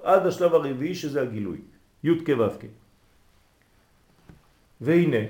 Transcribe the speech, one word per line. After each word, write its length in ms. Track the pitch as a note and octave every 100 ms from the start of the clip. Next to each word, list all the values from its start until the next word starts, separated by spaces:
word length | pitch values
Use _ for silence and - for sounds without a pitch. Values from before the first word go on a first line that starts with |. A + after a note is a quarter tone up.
עד 220 | - F#3+ F3+
השלב 280 | - F3
הרביעי 420 | E3 C#3+ B2+ D#3 F3
שזה 260 | D3+ C#3
הגילוי, 360 | B2 A2 G2 E2+ - _ _ _
י' 220 | D3 E3 -
כ' 40 |
ו' 300 | C3 G#2 -
כ'. 60 | A2+ - _ _ _ _ _ _ _ _ _ _ _ _ _ _ _ - _ _ _ _
והנה, 420 | B2 E3+ E3 A#2+ G#2+